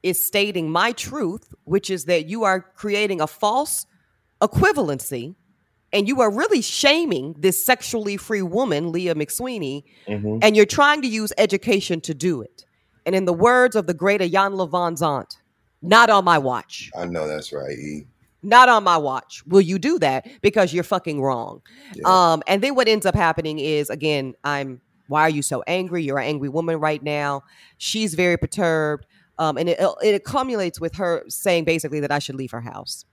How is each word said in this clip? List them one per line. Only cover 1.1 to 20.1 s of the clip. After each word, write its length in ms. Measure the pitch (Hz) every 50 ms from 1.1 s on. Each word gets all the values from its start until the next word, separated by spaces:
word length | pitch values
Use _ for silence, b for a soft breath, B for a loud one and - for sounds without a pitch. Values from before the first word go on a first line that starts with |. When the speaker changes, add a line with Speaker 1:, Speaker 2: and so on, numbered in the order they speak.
| 262 302 233 165 185 - _ _ - _ _
Speaker 1:
which 260 | - 170 196 - -
is 160 | 190 175 135
that 220 | 156 180 165 156
you 160 | 156 202 226 220
are 180 | 196 190 190
creating 580 | 180 _ _ _ - 208 202 202 214 202 196 170
a 80 | 156
false 580 | 156 - - - 208 220 262 294 - - - - _ _ _ _ _ _ _ _ _ _ _
equivalency 960 | 208 214 - - - 392 370 294 220 151 143 131 - - 139 123 117 147 190 _ _ _ _ _ _ _ _ _ _ _
and 160 | - 208 208
you 140 | 202 277 262
are 100 | 247 214
really 300 | 202 226 339 440 427 269
shaming 760 | - - - - - 277 294 330 339 302 190 139 131 147 165
this 260 | 147 165 190 175 - -
sexually 520 | - 254 - - - - 226 214 202 202
free 240 | 190 - - 220 202
woman, 500 | 185 170 170 220 269 233 160 143 165 170
Leah 240 | 160 175 180 175 165
McSweeney, 680 | 151 151 143 - - 247 254 247 208 165 131 135 143 _ b b b b
Speaker 2:
Mm-hmm. 320 | - 107 104 101 107 107 113
Speaker 1:
and 140 | 147 214 214
you're 100 | 214 208
trying 360 | 208 - - 285 294 294 302
to 60 | 262
use 240 | 254 214 220 214 208 -
education 640 | - 214 208 202 190 - 240 240 196 185 - 180 165
to 120 | - - 160
do 280 | 135 160 180 165 127
it. 240 | 107 - _ - _ _ _ _ _ _ _ _ _
And 100 | - 190
in 100 | 190 190
the 80 | 180 175
words 420 | 165 190 240 247 254 247 254 -
of 120 | 220 185
the 60 | 160 175
great 260 | 147 170 196 202 202
Iyanla 480 | 190 170 170 190 196 196 196 190 185 156
Vanzant, 680 | 151 180 175 170 165 160 170 156 143 127 - _ - _ _ _ _ _ _ _ _ _
"Not 280 | - 175 208 233 233 233
on 160 | 214 196 185
my 120 | 180 170
watch." 540 | 151 139 131 123 113 - _ - - - - -
Speaker 2:
I 100 | - 87
know 220 | 87 87 82 78
that's 260 | 76 76 76 71 - 73
right, 240 | 71 69 69 71
E. 300 | 60 71 76 76 76 73 _ _ _ _ _ _ _ -
Speaker 1:
"Not 240 | 202 233 240 254
on 160 | 247 240 220 202
my 140 | 185 175
watch 440 | 160 147 139 131 127 - _ - - _
will 140 | - 175 196
you 180 | 196 160 185 196
do 180 | 156 277 330 -
that 280 | - -